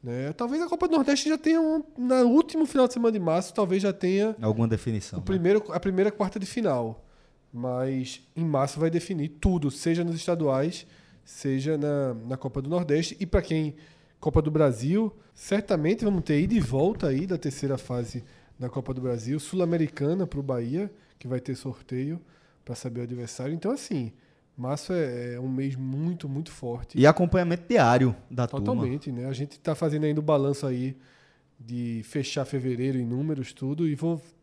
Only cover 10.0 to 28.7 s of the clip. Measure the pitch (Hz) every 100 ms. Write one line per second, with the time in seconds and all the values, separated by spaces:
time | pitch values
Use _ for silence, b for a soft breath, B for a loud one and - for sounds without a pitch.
10 | 170 165 - 170 151 131 151 180 - b
11 | b b - - 139 135 139 156 147 143
12 | 135 117 113 131 135 143 135 175 165 147
13 | 165 - 185 202 - 160 156 147 b b
14 | b b 160 160 151 151 147 110 131 190
15 | 220 - b - - 202 202 175 151 226
16 | 214 190 - 147 156 226 131 131 170 226
17 | 156 135 185 175 147 131 139 131 - 123
18 | 117 123 b b b - 127 135 127 131
19 | 127 120 110 139 - 185 170 170 151 -
20 | 143 185 180 143 139 123 117 156 202 b
21 | b b 123 127 127 127 135 113 - 127
22 | 139 170 b b b b - - 135 120
23 | 120 123 117 - 131 165 196 254 - 165
24 | 113 - b b b - 123 143 - 180
25 | 143 123 123 120 131 131 139 131 131 135
26 | 160 175 143 135 165 - 123 120 - -
27 | 139 160 175 185 175 175 - 233 120 123
28 | 131 107 - 127 120 139 101